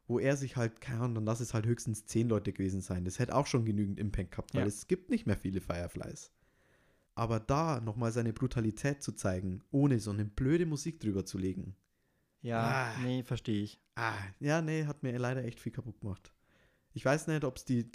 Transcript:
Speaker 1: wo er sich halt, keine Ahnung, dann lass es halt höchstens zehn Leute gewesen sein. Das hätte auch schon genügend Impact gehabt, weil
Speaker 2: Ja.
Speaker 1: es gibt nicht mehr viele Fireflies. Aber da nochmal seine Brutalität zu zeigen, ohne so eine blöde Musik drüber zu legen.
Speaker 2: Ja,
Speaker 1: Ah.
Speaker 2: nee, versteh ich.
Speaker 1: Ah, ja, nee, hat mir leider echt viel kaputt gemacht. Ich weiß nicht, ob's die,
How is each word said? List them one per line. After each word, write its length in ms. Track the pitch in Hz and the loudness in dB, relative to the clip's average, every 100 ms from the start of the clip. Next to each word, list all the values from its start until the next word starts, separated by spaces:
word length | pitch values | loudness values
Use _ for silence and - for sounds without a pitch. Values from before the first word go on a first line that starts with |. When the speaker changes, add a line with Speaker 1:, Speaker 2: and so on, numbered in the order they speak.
| - | -2
Speaker 1:
wo 120 | 120 | 2
er 160 | 135 139 | 2 2
sich 220 | 135 123 | 0 0
halt, 240 | 117 - | -2 -2
keine 200 | - 113 | -6 -2
Ahnung, 140 | 123 113 | -2 0
dann 100 | 107 | 0
lass 140 | 117 | 0
es 140 | 117 | 0
halt 120 | 110 113 | 0 2
höchstens 400 | 120 - 110 - | 0 -2 -4 0
zehn 220 | 110 117 | 2 4
Leute 240 | 107 101 | 4 2
gewesen 300 | 92 95 95 | 0 0 0
sein. 240 | - 90 90 | -2 -2 -2
Das 140 | - | -2
hätte 160 | 120 127 | 2 2
auch 120 | 143 | 2
schon 160 | 127 | 2
genügend 360 | 110 101 98 98 | 2 2 0 0
Impact 320 | 104 - 92 | -2 -2 -4
gehabt, 220 | - - - | -6 -4 0
weil 60 | |
Speaker 2:
Ja. 40 | 196 | 0
Speaker 1:
es 200 | - - | -2 -2
gibt 220 | - - | -2 0
nicht 140 | 233 - | 0 2
mehr 100 | 95 | 0
viele 240 | 92 95 | 0 -2
Fireflies. 680 | - 87 87 - - 147 - _ _ _ _ _ _ _ _ - | -2 -4 -4 -6 -10 -10 -16 _ _ _ _ _ _ _ _ -4
Aber 240 | 113 110 | -2 0
da 400 | 107 139 165 127 | 2 2 2 0
nochmal 320 | 113 107 117 | -2 0 0
seine 220 | 117 113 | 2 0
Brutalität 720 | 110 131 123 110 - 139 143 | 0 0 2 0 0 0 0
zu 80 | - | -4
zeigen, 500 | - 101 92 95 92 - | -2 0 0 -2 -6 0
ohne 300 | 139 143 120 | 4 6 4
so 100 | 104 | 2
eine 140 | 101 104 | -2 -2
blöde 400 | - 131 170 165 | 0 2 4 2
Musik 340 | 147 165 - | -2 -4 -4
drüber 260 | 107 95 87 | -2 0 -2
zu 120 | 95 | -2
legen. 380 | 92 92 92 95 _ _ _ _ _ _ | -2 -4 -8 -12 _ _ _ _ _ _
Speaker 2:
Ja, 500 | 120 113 117 131 120 120 | -4 0 2 2 -2 -2
Speaker 1:
Ah. 40 | |
Speaker 2:
nee, 220 | 123 127 | -2 -2
versteh 400 | 120 120 - 104 | -2 -4 0 0
ich. 160 | 104 - _ - | -2 -8 _ -4
Speaker 1:
Ah, 200 | 113 104 98 - | -2 -2 -8 -2
ja, 200 | 143 165 | 2 2
nee, 240 | 156 156 151 | 2 0 -2
hat 180 | - | -2
mir 140 | 127 123 | -2 0
leider 280 | 123 131 120 | 0 -2 -4
echt 140 | - | -6
viel 100 | 113 | -8
kaputt 300 | - 113 - | -8 -8 -8
gemacht. 320 | 104 95 - _ _ _ _ _ _ | -8 -8 -12 _ _ _ _ _ _
Ich 120 | 131 131 | 0 2
weiß 220 | 156 156 | 4 2
nicht, 180 | 156 143 | 0 0
ob's 180 | 127 | -2
die, 260 | - 123 117 | 0 2 2